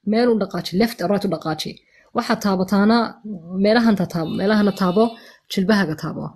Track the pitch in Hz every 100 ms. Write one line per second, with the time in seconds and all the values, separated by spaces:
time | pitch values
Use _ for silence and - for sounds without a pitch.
0 | 202 220 247 220 190 180 - 175 226 -
1 | 175 202 196 160 160 156 - - _ _
2 | _ - 240 226 208 185 190 202 208 233
3 | 226 - 214 190 165 185 202 226 226 196
4 | 175 170 160 165 196 214 202 196 185 185
5 | 226 - - _ _ - 185 208 156 156
6 | 160 - 156